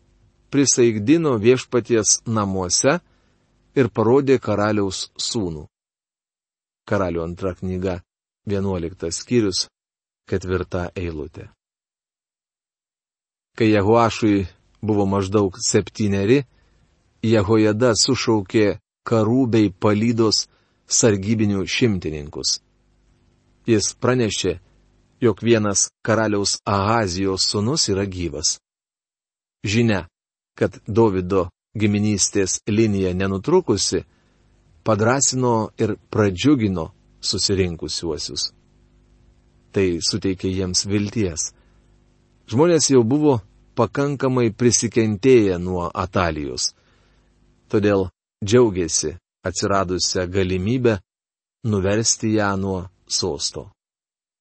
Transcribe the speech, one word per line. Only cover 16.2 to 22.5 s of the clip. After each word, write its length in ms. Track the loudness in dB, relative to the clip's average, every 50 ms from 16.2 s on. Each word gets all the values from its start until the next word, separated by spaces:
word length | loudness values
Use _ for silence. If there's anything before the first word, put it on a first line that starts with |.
| 2 2 2 2 0 -2 _ _ _ _ _ _ _ _ _ _ _ _ _ _ -2
Jehojada 680 | 2 2 2 2 4 4 4 4 2 2 2 2 2 2
sušaukė 840 | 2 2 0 0 0 0 0 0 0 0 0 0 2 2 2 0 -2 _ _ _ _ -6
karų 400 | -2 0 2 2 2 2 2 2 2
bei 220 | 2 2 2 2 0
palydos 720 | _ 0 0 2 2 0 0 2 2 2 2 0 -2 -4 -6 _ _ _ _ _ _ _ -4
sargybinių 720 | 0 2 4 4 2 2 0 -2 -2 0 0 0 0 -2 -4
šimtininkus. 960 | -4 -2 0 0 0 0 -2 -4 -6 -8 -8 -10 -12 -12 -8 -6 -6